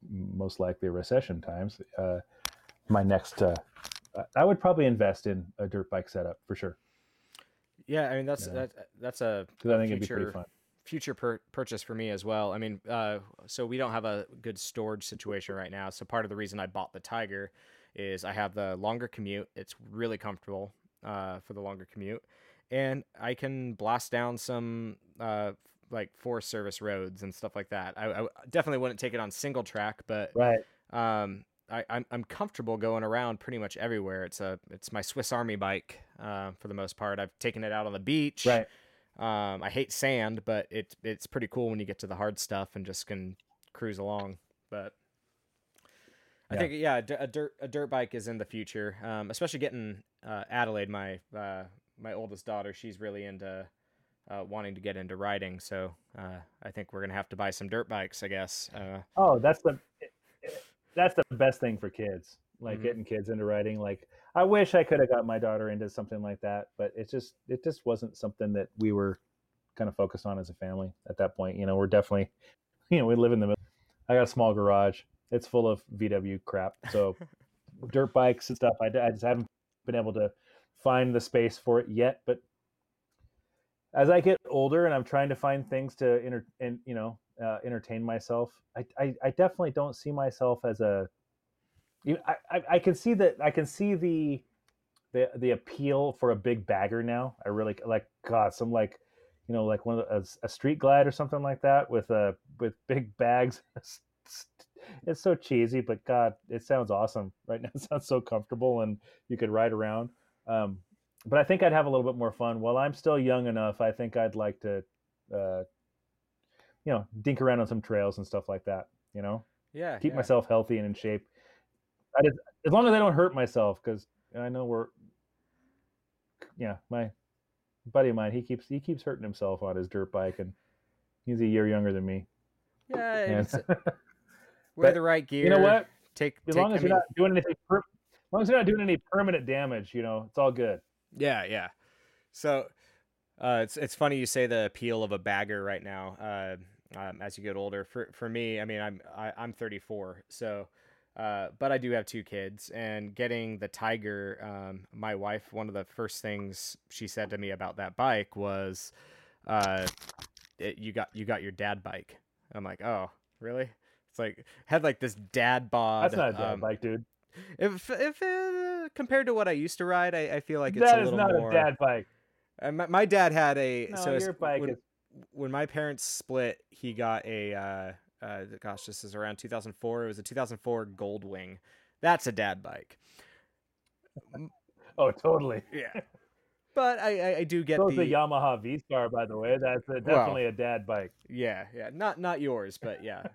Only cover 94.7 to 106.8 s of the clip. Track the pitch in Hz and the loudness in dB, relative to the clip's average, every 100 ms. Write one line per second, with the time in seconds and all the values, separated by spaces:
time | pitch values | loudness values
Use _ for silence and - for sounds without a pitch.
94.7 | _ _ _ _ 127 127 123 127 117 - | _ _ _ _ 0 2 2 2 2 -2
95.7 | - 143 139 143 - 123 107 123 120 95 | -4 0 2 2 2 2 2 2 0 0
96.7 | 98 101 117 117 120 127 - 104 104 110 | 0 2 0 -2 -2 -4 -6 -6 -2 -2
97.7 | 104 117 110 - _ - 113 107 - 117 | -4 -2 -2 -2 _ -2 2 2 0 -2
98.7 | 117 107 - _ _ _ _ - 117 110 | 2 0 -2 _ _ _ _ -4 0 2
99.7 | 107 117 117 110 107 92 - 113 - 135 | 0 0 -2 0 -2 -2 -8 -10 -2 0
100.7 | 151 135 139 143 135 143 147 143 131 139 | 4 6 8 6 2 -2 -2 -2 2 6
101.7 | 139 139 117 - 110 101 95 _ - 113 | 6 4 0 2 2 2 0 _ -6 -6
102.7 | - - 135 113 - 120 123 127 - _ | -4 -4 -2 -2 0 4 4 4 -2 _
103.7 | - - - _ _ _ - - _ _ | -20 -18 -20 _ _ _ -20 -20 _ _
104.7 | - - 202 - 156 190 175 - 123 117 | -20 -20 -10 -4 0 2 2 2 4 4
105.7 | 127 117 107 - 123 117 104 - 117 - | 2 -2 -4 0 4 4 2 -8 -8 0
106.7 | 135 | 0